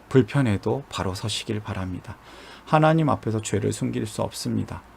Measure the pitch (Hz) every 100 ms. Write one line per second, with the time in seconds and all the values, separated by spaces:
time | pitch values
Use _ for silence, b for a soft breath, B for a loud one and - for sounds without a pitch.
0 | - 135 - 143 131 98 - 123 143 -
1 | 92 92 110 - - 107 107 98 92 90
2 | - 104 B B B B - 156 156 160
3 | 151 110 - 110 104 101 104 110 123 117
4 | 107 - 104 - 123 110 104 87 -